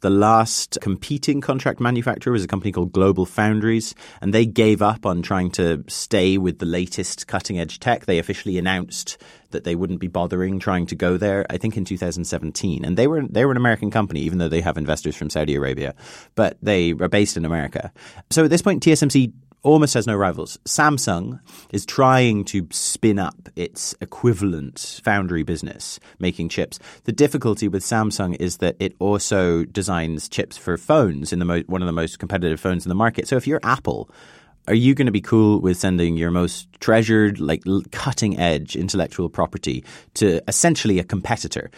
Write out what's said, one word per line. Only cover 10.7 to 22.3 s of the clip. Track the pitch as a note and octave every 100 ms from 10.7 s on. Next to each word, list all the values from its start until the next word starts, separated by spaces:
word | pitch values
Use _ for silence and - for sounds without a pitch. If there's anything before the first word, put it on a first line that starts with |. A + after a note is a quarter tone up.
| F2+ E2
to | E2
go | F2 F2+
there, | G#2 G2 -
I | F#2
think | A2+ G#2
in | F#2
two | F2+
thousand | F2+ F2 E2
seventeen. | F2 D#2+ - G2 D2+ D2+
And | F2+
they | C3+
were, | D#3+ C3
they | G#2+ C3+
were |
an | B2
American | B2 G#2+ G#2
company, | A2+ G2 D#2+
even | D2+ F2+
though | E2
they | E2
have | E2+ D2+
investors | D2 D2+ D#2 -
from | D2+
Saudi | D#2 D2+ C#2
Arabia. | C2+ C2+ C#2 - - - - -
But | G2 -
they | G#2+ F#2+ E2+
are | D2+ F2
based | G#2 G#2 E2+
in | D#2+
America. | E2 C#2 - F2 - - - -
So | D#3+
at | D#3
this | F3
point, | G3+ F#3
T | E3
S | D3+
M | C#3+
C | C#3 A#2+ - _ _
almost | C#3+ D3+ D3 A#2+
has | G#2+
no | G2+
rivals. | F#2+ E2+ - - -
Samsung | - D3+ C#3 A2+ F2 A2 C3 _ - -
is | G#2 -
trying | - C3 C3 B2